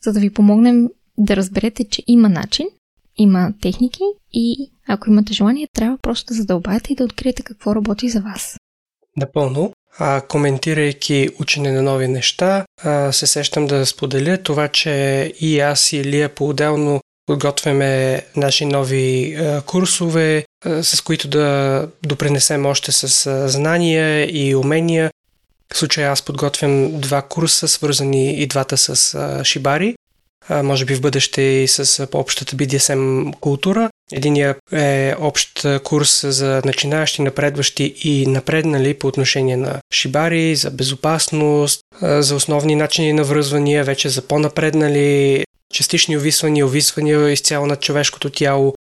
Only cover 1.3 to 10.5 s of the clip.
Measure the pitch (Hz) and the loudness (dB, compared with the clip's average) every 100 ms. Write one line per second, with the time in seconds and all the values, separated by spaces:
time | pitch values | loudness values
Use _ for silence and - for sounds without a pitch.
1.3 | 196 190 196 233 - 240 - - 240 220 | 2 0 0 -2 -2 -6 -6 4 6 6
2.3 | 170 - - 339 _ _ _ _ - 208 | 4 -2 -6 -8 _ _ _ _ 2 4
3.3 | 185 180 208 180 190 247 - 392 403 _ | 6 2 0 -4 0 -2 -2 -4 -4 _
4.3 | 240 233 233 277 _ - 202 - 214 214 | -2 -2 -2 -8 _ -6 -4 4 4 4
5.3 | 214 202 269 302 - 226 262 - 233 - | 2 2 2 -2 -2 -2 -2 -4 -4 -4
6.3 | 226 202 180 175 208 - 277 247 - 262 | -6 -2 -2 0 -4 -4 -4 -4 -2 -4
7.3 | 247 254 220 - 214 214 208 247 226 208 | -4 -8 -8 -4 -2 -2 -2 -2 -2 -4
8.3 | 190 - - _ _ _ _ _ - 139 | -10 -12 -14 _ _ _ _ _ -6 -4
9.3 | - 139 135 180 - _ - 151 139 - | 0 0 0 -2 -4 _ -4 0 0 -2
10.3 | 147 147 | 0 0